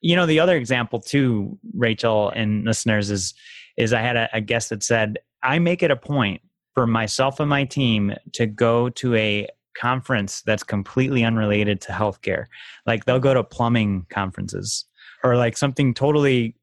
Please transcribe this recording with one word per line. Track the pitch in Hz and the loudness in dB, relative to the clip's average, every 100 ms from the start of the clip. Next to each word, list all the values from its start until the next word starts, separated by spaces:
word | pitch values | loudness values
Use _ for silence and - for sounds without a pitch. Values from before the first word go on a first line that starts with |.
You | 165 175 | 2 2
know, | 175 | 4
the | 156 | 4
other | 175 170 | 4 2
example | 120 127 120 120 | 2 -2 0 -4
too, | - 143 131 113 98 - - | -2 0 2 0 -2 -8 -12
Rachel | - 117 110 117 110 104 | -2 0 0 0 2 0
and | - 107 107 | -2 -2 0
listeners, | 107 107 - 107 101 | 0 -2 0 0 0
is, | 101 90 - - - - - | -2 -4 -10 -20 -20 -16 -2
is | 117 | 0
I | 117 | 2
had | 117 120 | 0 0
a, | 113 | 0
a | 113 | -2
guest | 104 117 - | -2 -2 -2
that | 107 | -8
said, | - 117 107 107 _ _ | 0 0 0 -4 _ _
"I | 127 151 | -2 0
make | 170 175 | 2 2
it | 170 | 0
a | 131 | 0
point | - 143 107 90 _ _ _ | -2 0 0 -2 _ _ _
for | - 117 | 0 2
myself | 113 110 - 135 135 | 2 0 0 0 0
and | 151 | 0
my | 143 | 0
team | 139 143 131 110 101 - - | 0 0 2 2 0 -4 -12
to | - 117 | -4 -4
go | 104 120 117 123 | 2 2 4 0
to | 117 131 | -2 0
a | 113 107 104 101 - _ - | 2 2 0 -4 -12 _ -6
conference | 123 127 123 123 98 - | -2 -2 0 -2 -2 -6
that's | - 107 | -2 -2
completely | - 104 95 - 131 135 | 0 -6 -2 -2 0 2
unrelated | 113 113 107 104 104 98 | 2 2 2 2 2 -2
to | - | -4
healthcare." | 95 107 98 - 90 - - - - _ | -4 -4 -2 -4 -4 -6 -16 -20 -20 _
Like, | 113 - | -4 0
they'll | 127 | 2
go | 135 | 4
to | 131 | 2
plumbing | 104 - 117 117 107 98 90 | 0 -2 0 2 2 -2 -4
conferences | - 95 90 95 95 101 - - _ - - | -6 -6 -6 -8 -8 -8 -10 -12 _ -20 -2
or, | 131 123 | 2 2
like, | 120 113 | 2 0
something | 143 127 139 | -4 0 0
totally | 117 135 151 143 127 117 - | 2 0 2 2 2 0 -6